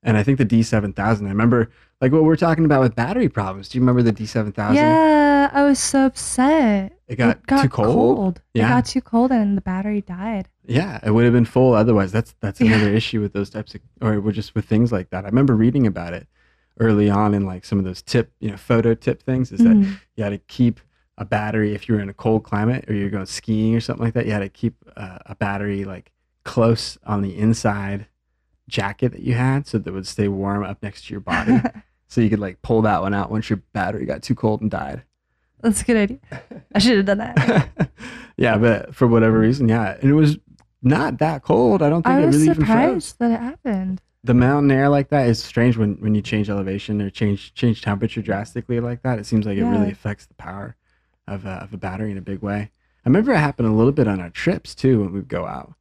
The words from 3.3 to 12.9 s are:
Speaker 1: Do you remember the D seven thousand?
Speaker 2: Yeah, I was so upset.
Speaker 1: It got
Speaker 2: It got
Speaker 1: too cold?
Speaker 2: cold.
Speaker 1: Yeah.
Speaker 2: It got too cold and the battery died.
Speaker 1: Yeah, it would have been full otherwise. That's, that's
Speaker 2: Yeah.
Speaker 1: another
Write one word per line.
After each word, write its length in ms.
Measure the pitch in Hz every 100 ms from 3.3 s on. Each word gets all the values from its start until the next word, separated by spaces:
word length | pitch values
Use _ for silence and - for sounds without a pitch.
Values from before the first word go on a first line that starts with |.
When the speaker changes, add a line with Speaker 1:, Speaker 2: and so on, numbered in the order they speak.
| - 95 95 95
Speaker 1:
Do 100 | 127
you 40 |
remember 200 | 127 123
the 80 | 117
D 160 | 107 107
seven 240 | 120 107
thousand? 260 | 101 104 269
Speaker 2:
Yeah, 720 | 302 320 311 302 294 285 277
I 100 | 277
was 160 | 285 269
so 280 | - 269 269
upset. 920 | - - - 262 311 240 208 190 _ _
Speaker 1:
It 100 | 127
got 200 | 117 -
Speaker 2:
It 100 | -
got 160 | 269
Speaker 1:
too 60 | 135
cold? 480 | - 110 160 226 262
Speaker 2:
cold. 260 | 190 175 _
Speaker 1:
Yeah. 140 | 120 220
Speaker 2:
It 20 |
got 160 | 247 247
too 140 | 262
cold 300 | - 226 254
and 260 | 254 208 202
the 40 |
battery 400 | 190 185 202 208
died. 480 | 202 180 208 208 180 _ -
Speaker 1:
Yeah, 320 | 120 190 110
it 80 | 110
would 120 | 107
have 80 | 120
been 120 | 120
full 280 | 117 - 127
otherwise. 380 | 113 110 110 95
That's, 240 | 107 117 _
that's 200 | 104 -
Speaker 2:
Yeah. 140 | 113
Speaker 1:
another 180 | 107 104